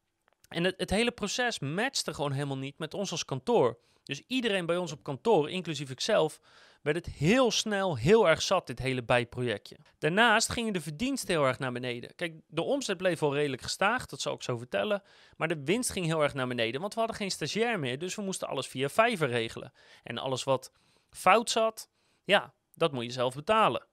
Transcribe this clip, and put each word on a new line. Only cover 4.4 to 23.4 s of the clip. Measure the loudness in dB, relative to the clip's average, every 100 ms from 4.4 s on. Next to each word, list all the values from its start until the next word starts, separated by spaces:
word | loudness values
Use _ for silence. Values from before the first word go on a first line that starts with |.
| 0 0 0
bij | -2
ons | -2
op | -6
kantoor, | -8 -2 4 4 4
inclusief | -2 -6 -6 -8
ikzelf, | -6 0 2 2 -2 _ -20 -20 _
werd | -2 -2
het | -4
heel | 0 4 6 4
snel | 2 0 0 0 0
heel | 6 6 8
erg | 4
zat, | 4 0 0
dit | -4
hele | -4 -2
bijprojectje. | 2 2 2 -2 -4 -4 -8 -20 _ _
Daarnaast | 0 4 4 4 2
gingen | -2 -2
de | -4
verdiensten | -4 -4 -4 -2 -2
heel | 2 2
erg | 0
naar | -4
beneden. | -4 -6 -6 -10
Kijk, | -8 -8 -8 -10
de | -4
omzet | -2 -2 -2 0
bleef | 0 2
wel | 2
redelijk | 2 0 -2
gestaag, | -6 0 2 0 -4
dat | -8
zal | -6
ik | -6
zo | -4 -6
vertellen. | -4 -2 -2 -2 -6 -20 -20 -6
Maar | -4
de | -2
winst | 0 0 0
ging | -2 -2
heel | 2
erg | 0
naar | 0 -2
beneden, | 0 -2 -2
want | -6
we | -4
hadden | -4 -2
geen | -6
stagiair | -6 -4 -2 0 0
meer. | -2 -4
Dus | -6
we | -6
moesten | -6 -6 -6
alles | -6 -6
via | -2 -2
Fiverr | 2 2 2 0
regelen. | 0 -4 -8 -16 _ _ -20
En | -12 -8
alles | -6 -4
wat | 0 0 -2 _ _ _ _
fout | -2 4 4 4
zat, | 0 0 -2 -12 _ _ _
ja, | 2 2 2 _ _
dat | -2 -2
moet | 0
je | -4
zelf | -2 -2
betalen. | -2